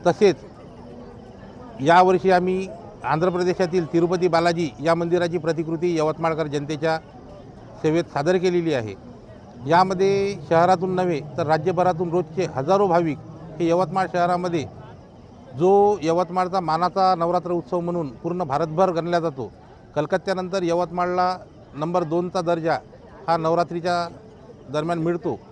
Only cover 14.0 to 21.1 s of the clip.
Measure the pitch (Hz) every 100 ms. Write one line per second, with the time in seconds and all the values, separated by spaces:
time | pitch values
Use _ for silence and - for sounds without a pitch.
14 | 185 180 175 175 180 170 117 - - -
15 | - - - - - 127 175 202 202 202
16 | 151 165 175 185 180 185 165 160 175 190
17 | 185 180 170 180 175 175 165 180 170 175
18 | 147 117 - 180 165 143 160 156 190 165
19 | 165 175 165 135 107 - - - - -
20 | 147 185 - 185 185 190 175 170 175 175
21 | 175